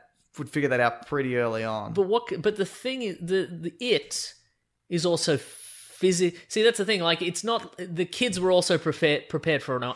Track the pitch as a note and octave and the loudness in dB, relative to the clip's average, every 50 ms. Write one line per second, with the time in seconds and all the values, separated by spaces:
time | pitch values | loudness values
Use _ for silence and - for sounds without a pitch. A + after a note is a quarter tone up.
0 | _ _ _ _ _ _ _ - D3 - - D3+ C#3+ C#3 C3 B2 A#2+ A#2 A#2+ - | _ _ _ _ _ _ _ -10 -10 -4 0 0 2 2 4 4 4 2 2 -2
1 | - - - C#3+ C3+ B2+ B2 B2 A#2+ A#2 A2+ A2+ A2+ A2+ A2 G#2+ G#2 A2 - G3+ | -6 -4 -2 -2 0 0 0 2 2 0 0 -2 -2 -2 -2 -4 -4 -2 0 0
2 | G3 F#3 G#3 A#3 A#3 - - - D3+ G#3+ G#3+ G#3 F#3+ F3+ - - - B3+ C4 C4 | 2 2 2 0 0 -2 -6 -2 0 0 0 0 -4 -4 -6 -6 -6 -6 -4 -4
3 | A#3 A3 A3 - F3 E3+ F#3+ F#3+ F3 - F3 E3 D#3+ E3+ - - B3 B3 G#3+ D3 | -4 -6 -6 -6 -4 0 0 0 0 -2 -6 -8 -10 -10 -8 -4 0 0 0 0
4 | - - - - - - - - _ _ _ _ _ _ _ _ _ _ F3+ E3+ | 0 -4 -8 -8 -8 -10 -12 -18 _ _ _ _ _ _ _ _ _ _ -4 0
5 | D#3 F3+ E3+ D#3+ - - D3+ C3 - - - - - - - - - - - - | 2 2 2 2 2 0 0 0 -2 -8 -16 -20 -20 -20 -20 -20 -20 -20 -4 0
6 | - F#3+ F#3 E3+ F#3 F3 E3+ - - - - A3 G#3+ A#3 A#3 - G3 F#3 A3 F#3+ | 2 2 4 4 2 0 0 -4 -10 -4 0 2 4 4 4 2 0 0 0 2
7 | E3+ E3+ E3 D#3+ F3 E3+ E3 - - A3 A#3 A3+ - - - - F3+ F#3 E3+ D#3+ | 2 0 0 0 -2 -4 -4 -4 -2 -2 -2 -2 -4 -8 -12 -12 -10 -8 -4 -4
8 | F3+ E3+ - - B3 B3 F#3 F#3 F3+ F#3 F#3 F3+ F3 - F3+ D#3 - E3 D3 - | -4 -4 0 0 0 0 0 0 2 4 4 4 4 4 2 2 2 -2 0 2
9 | E3 D3+ D3 C#3 - - - D#3 - E3 D3+ C#3 - - C3 B2 A#2+ B2 B2+ | 2 2 2 2 0 -4 -6 -2 0 0 0 0 0 -2 -4 -2 -2 -4 -4